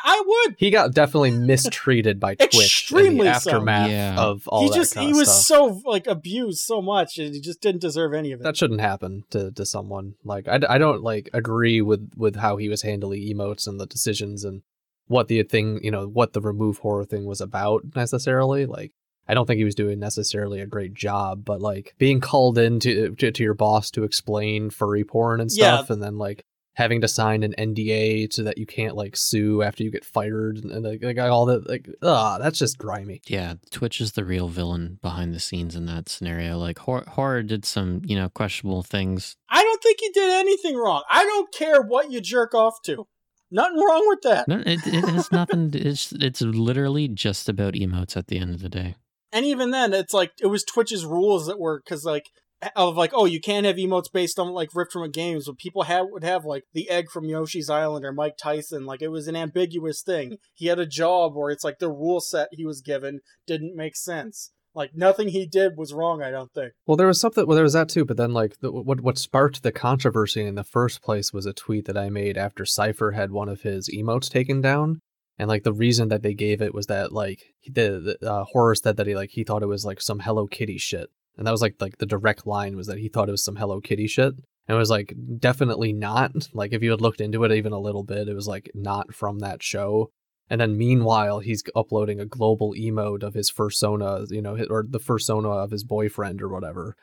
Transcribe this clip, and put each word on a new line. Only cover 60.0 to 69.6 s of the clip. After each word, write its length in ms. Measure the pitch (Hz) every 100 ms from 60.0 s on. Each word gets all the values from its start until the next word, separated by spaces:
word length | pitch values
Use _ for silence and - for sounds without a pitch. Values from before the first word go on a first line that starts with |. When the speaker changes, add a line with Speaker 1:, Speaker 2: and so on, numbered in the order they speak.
Speaker 1:
thing. 360 | - 170 127 107 _
He 140 | _ 165
had 100 | 175
a 80 | 165
job 480 | 139 165 180 170
where 160 | 147 143
it's 140 | 147
like 140 | 156 143
the 120 | 170
rule 300 | 143 160 175
set 280 | - 165 151
he 120 | 160
was 160 | 160 143
given 400 | 135 139 135 143 - _ -
didn't 300 | 160 160 175
make 200 | 156 -
sense. 560 | - 165 117 - - _ _
Like, 180 | 160 143
nothing 340 | 156 185 196 214
he 180 | 180 180
did 300 | 190 190 156
was 160 | 151
wrong, 300 | 147 170 160
I 80 | 135
don't 220 | 135 131
think. 200 | - 127 - -
Speaker 2:
Well, 100 | 156
there 100 | 190
was 140 | 180
something, 260 | 226 220 160
well, 80 |
there 100 | 160
was 100 | 156
that 140 | 160 160
too, 160 | 175
but 120 | 135 117
then, 160 | 120
like, 280 | 117 110 -
the, 120 | 127
what, 280 | 127 123 135
what 180 | 123 127
sparked 440 | - 135 143 135